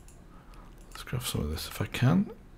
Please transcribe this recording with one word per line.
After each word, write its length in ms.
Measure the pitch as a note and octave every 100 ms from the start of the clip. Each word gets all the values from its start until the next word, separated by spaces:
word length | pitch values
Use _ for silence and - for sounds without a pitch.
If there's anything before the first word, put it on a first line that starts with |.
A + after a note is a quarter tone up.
| - - - - - - - - -
Let's 120 | -
craft 260 | - - -
some 120 | -
of 100 | D2+
this 160 | D#2 -
if 160 | -
I 40 | G#2
can. 440 | - B2 F3+ C4+ - -